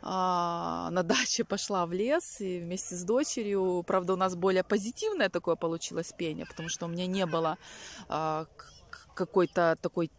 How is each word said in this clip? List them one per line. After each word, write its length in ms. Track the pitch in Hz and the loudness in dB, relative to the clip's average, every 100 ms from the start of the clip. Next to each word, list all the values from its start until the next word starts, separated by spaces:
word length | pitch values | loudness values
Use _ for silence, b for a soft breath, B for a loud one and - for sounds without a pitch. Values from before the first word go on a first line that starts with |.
а, 840 | - 190 185 180 175 170 170 165 170 | -4 0 2 2 0 -2 -4 -4 -2
на 120 | 175 | 0
даче 420 | 175 - 240 - 226 | 2 2 2 -2 -2
пошла 400 | 202 - 196 170 | -2 -2 0 0
в 60 | |
лес 480 | 180 220 311 - - | 0 2 2 0 -6
и 180 | 196 180 | -4 -4
вместе 340 | 170 180 - 180 | -4 -6 -6 -8
с 60 | 180 | 2
дочерью, 760 | 233 294 - 208 202 190 180 175 | 2 2 -2 0 2 2 2 2
правда, 260 | 185 180 | 0 2
у 40 | 190 | 2
нас 180 | 190 180 | 2 2
более 280 | 185 185 185 | 2 4 4
позитивное 640 | 214 202 - 440 392 202 | 0 0 -2 -2 2 0
такое 260 | 175 170 165 | 0 0 0
получилось 560 | 170 165 - 143 170 - | 0 -2 -4 -6 -6 -4
пение, 280 | 170 156 170 | -4 -4 -8
потому 220 | - 165 | -10 -8
что 180 | - 170 | -6 -6
у 20 | |
меня 180 | 170 180 | -4 -2
не 180 | 190 180 | 0 2
было, 300 | 165 165 156 B B B B 202 | 2 0 -2 B B B B -6
а, 360 | 151 156 156 160 - | -2 0 -2 -4 -12
к-, 160 | - - - | -20 -20 -20
к-, 160 | - - - | -20 -18 -6
какой-то 600 | 185 - 175 - 170 160 | 0 4 4 6 4 4
такой 300 | 175 - 165 | 0 -2 -2